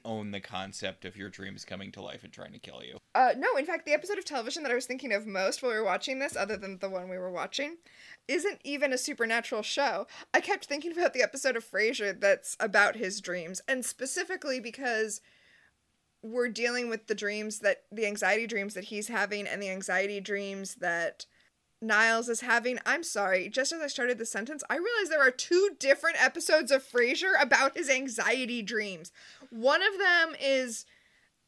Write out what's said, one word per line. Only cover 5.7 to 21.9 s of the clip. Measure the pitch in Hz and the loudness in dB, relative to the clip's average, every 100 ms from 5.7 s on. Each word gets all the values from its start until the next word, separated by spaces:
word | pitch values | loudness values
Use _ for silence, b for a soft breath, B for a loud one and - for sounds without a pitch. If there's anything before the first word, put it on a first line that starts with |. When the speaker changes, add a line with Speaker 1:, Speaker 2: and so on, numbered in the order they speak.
Speaker 2:
we | 220 | 0
were | |
watching | 208 185 - 262 | 0 0 -2 -4
this, | 285 - | -4 -2
other | 196 202 | -4 -4
than | 196 190 | -8 -8
the | 196 | -6
one | 185 185 | -6 -6
we | 185 | -8
were | 185 | -6
watching, | 175 196 - 294 330 B B B B - | -6 -6 -4 -6 -8 B B B B -4
isn't | 302 381 320 | -2 -2 -4
even | - 285 285 | -6 -2 0
a | 262 | 0
supernatural | 294 247 226 226 226 220 | -2 -2 0 0 0 -4
show. | 208 - 277 196 - B B | -2 0 0 0 -6 B B
I | 294 | 2
kept | - 381 - | 2 -2 -2
thinking | 285 330 | -6 -4
about | 330 349 | 2 2
the | 254 | 4
episode | 220 269 269 226 | 0 0 2 2
of | - | 2
Frasier | 190 214 240 202 185 | 0 2 2 -2 2
that's | 196 190 - - | 4 4 0 -4
about | - 202 202 | 2 6 6
his | 214 185 208 | 2 -4 -4
dreams, | 185 180 165 190 - | -6 -6 -8 -8 -2
and | 262 | -2
specifically | - - 269 - 359 370 302 254 | -2 -6 -4 -4 -4 -4 -4 -4
because | 226 240 262 220 220 208 b b b b b _ _ _ _ _ | -6 -4 -2 0 0 -4 b b b b b _ _ _ _ _
we're | 220 247 240 | -4 0 0
dealing | 214 240 247 240 | 0 -2 0 -2
with | 220 - | -4 -4
the | 208 | -4
dreams | 208 208 214 208 | -2 -4 -6 -2
that, | 202 - _ | 0 0 _
the | 214 208 | -4 -2
anxiety | 208 190 208 233 | 0 2 2 0
dreams | 220 196 | -2 -2
that | 202 | -6
he's | 214 208 214 | -8 -6 -4
having | 220 202 208 202 | -2 -2 -2 -4
and | 190 | -6
the | 196 | -6
anxiety | 190 190 185 202 202 | -6 -2 0 0 -4
dreams | 196 202 196 196 190 - | -4 -4 -4 -8 -10 -4
that | 175 170 165 - - b b _ _ _ | -2 0 -2 -4 -14 b b _ _ _
Niles | 220 | 2